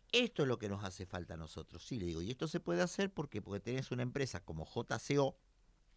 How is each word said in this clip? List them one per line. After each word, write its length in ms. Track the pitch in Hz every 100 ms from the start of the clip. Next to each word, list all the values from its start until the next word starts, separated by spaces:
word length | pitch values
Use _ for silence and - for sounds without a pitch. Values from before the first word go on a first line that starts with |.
| _
esto 320 | 240 240 -
es 60 | 135
lo 100 | 117
que 100 | 104
nos 140 | 101
hace 240 | 98 - 92
falta 280 | 92 85
a 20 | 82
nosotros. 500 | 80 82 76 - -
Sí, 120 | 123
le 60 | 87
digo, 160 | 80
"Y 80 | 92
esto 160 | 135 160
se 100 | 170
puede 240 | 175 175
hacer 300 | 180 - 196
porque, 280 | - 147 104
porque 200 | 92 98
tenés 320 | 110 127 -
una 100 | 123
empresa 380 | 123 139 131 85
como 240 | - 80
J 340 | 78 120 - 113
C 200 | - 143
O 160 | 135 - _ _ _ _ _